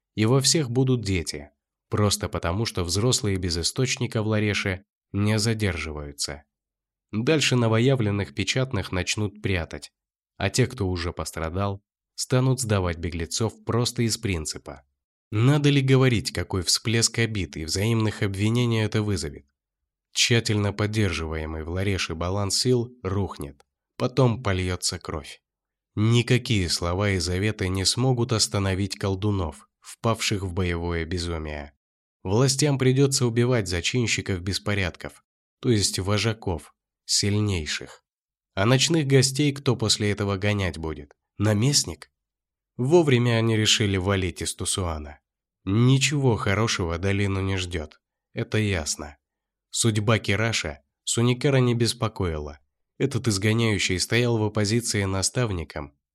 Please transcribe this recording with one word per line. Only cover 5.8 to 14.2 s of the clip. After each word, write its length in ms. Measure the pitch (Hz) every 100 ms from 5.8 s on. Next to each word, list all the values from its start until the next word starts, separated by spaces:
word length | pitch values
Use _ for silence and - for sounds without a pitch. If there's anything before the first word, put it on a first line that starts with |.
| 78 76 73 71 - 71 _ _ _ _ _ _ -
Дальше 440 | 104 127 151 - 123
новоявленных 800 | 113 110 127 135 104 101 95
печатных 580 | - 95 131 131 101 -
начнут 500 | 92 87 - 104 -
прятать, 500 | 98 90 78 73 - _ _ _ _ -
а 120 | 98
те, 180 | - 120
кто 200 | - 92
уже 260 | 90 85
пострадал, 720 | - 78 - 82 90 101 98 _ _ _ -
станут 440 | - 127 131 127
сдавать 380 | 107 101 90 85
беглецов 640 | 85 82 82 - 110 -
просто 400 | - 113 117 -
из 140 | 113
принципа. 640 | -